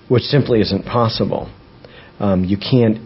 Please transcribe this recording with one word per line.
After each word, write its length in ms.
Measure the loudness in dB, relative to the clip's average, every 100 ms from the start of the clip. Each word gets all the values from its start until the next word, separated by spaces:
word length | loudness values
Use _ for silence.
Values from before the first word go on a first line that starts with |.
| -2
which 160 | 0
simply 360 | 2 0 2 2
isn't 240 | 2 -2
possible. 680 | -4 0 0 0 -4 -4 -8 -16 -20 -20 -20 -20 -20 -6
Um, 240 | -2 0
you 140 | 0 -2
can't 400 | 0 2 2 0